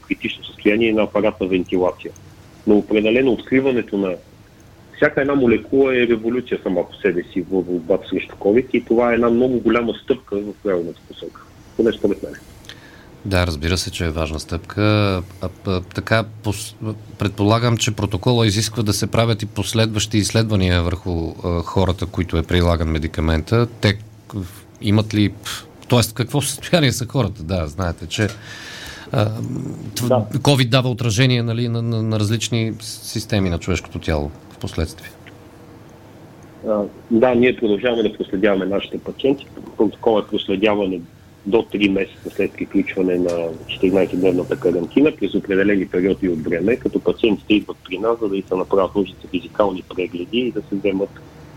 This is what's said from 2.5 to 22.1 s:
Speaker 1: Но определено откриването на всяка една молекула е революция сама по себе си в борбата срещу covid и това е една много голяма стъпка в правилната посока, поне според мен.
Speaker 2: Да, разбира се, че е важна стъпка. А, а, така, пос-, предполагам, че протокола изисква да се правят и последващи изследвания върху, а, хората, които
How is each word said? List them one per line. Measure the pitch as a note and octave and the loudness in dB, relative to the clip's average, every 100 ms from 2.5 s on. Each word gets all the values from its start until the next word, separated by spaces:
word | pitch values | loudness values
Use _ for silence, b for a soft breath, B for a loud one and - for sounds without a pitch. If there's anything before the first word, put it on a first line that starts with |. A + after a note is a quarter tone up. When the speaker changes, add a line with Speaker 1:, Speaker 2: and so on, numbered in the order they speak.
| - - | -4 2
Speaker 1:
Но | G#2 | 4
определено | F#2+ G#2+ G#2+ A#2 C3+ | 4 2 4 4 4
откриването | G#2+ - C3 C3+ B2 G#2 G2+ | 0 0 2 2 0 0 -2
на | G2 E2+ - - - - - - - - | -2 -4 -10 -20 -20 -20 -20 -20 -20 0
всяка | D3 D3+ | 0 2
една | C#3 C#3+ | 2 4
молекула | B2 A2 - C#3 C3+ B2+ | 4 4 2 4 4 4
е | A#2 | 4
революция | A#2 A2+ B2 A#2+ F#2+ | 2 0 -2 -2 -4
сама | G2+ F2+ E2 | 0 -2 -2
по | - | -2
себе | G2+ F2 E2+ | 0 0 -2
си | G2 | -6
в | E2 F#2+ | -2 -2
борбата | F2+ F2+ E2 F#2 - | 0 -4 0 -2 0
срещу | F#2 - - | -6 -6 -2
covid | G2 A2+ B2+ | 2 2 2
и | A#2+ - | -2 2
това | A2+ A#2+ | 2 4
е | A#2 | 4
една | A#2+ | 4
много | A#2 B2+ A#2+ | 4 2 2
голяма | A2+ A#2 A#2 G#2 | 2 2 0 -2
стъпка | - C3 - G2+ | -2 -4 -2 -6
в | G#2 F#2+ | -6 -6
правилната | G#2 F2+ E2+ D#2+ - | -2 -2 -2 -10 -18
посока, | - E2 - - - - - | -16 -16 -16 -20 -20 -8 0
поне | A2+ | 0
според | - G#2 F#2+ | 2 -2 -2
мен. | D#2 - - - B B B B B - G#2 | -6 -14 -18 -20 B B B B B -12 0
Speaker 2:
Да, | F#2+ F2 | 2 2
разбира | D2+ D#2+ F2 | 0 -2 -2
се, | - | -2
че | - E2+ | -4 -4
е | |
важна | D#2 D#2 D#2 | -2 -4 -6
стъпка. | - F2 - - G#2+ G#2+ G2+ F#2 F2+ - | -6 -8 -6 0 2 4 2 0 -4 -10
А, | F2+ - - | -10 -6 -4
а, | F#2 | -4
така, | F2+ - - A2+ G#2+ - | -4 -8 0 0 0 -6
пос-, | G#2+ G2+ - - A2 G#2+ - - | -6 -6 -10 -10 -10 -10 -14 -4
предполагам, | G2+ - G2+ A2+ A#2+ A2+ | -4 2 2 4 2 0
че | - | 0
протокола | G#2 G2+ F2+ B2+ A#2+ A2+ | -2 -2 0 2 2 2
изисква | G2 G#2+ - | 2 -2 -2
да | G#2+ | 0
се | G2+ G#2+ | 0 0
правят | - A#2 A2 | 2 2 0
и | G#2 | -4
последващи | - G2 A2+ A2+ G#2+ G#2+ G#2 | -6 -2 0 0 0 0 0
изследвания | G2 A2+ A2 G#2 F#2 F2+ | 2 0 2 2 4 2
върху, | E2+ F#2 F#2+ E2+ E2 D#2 | 2 -2 -4 -4 -4 -4
а, | F2 E2+ | -2 -2
хората, | E2 - F2+ F2 | 0 2 2 0
които | F2 | -4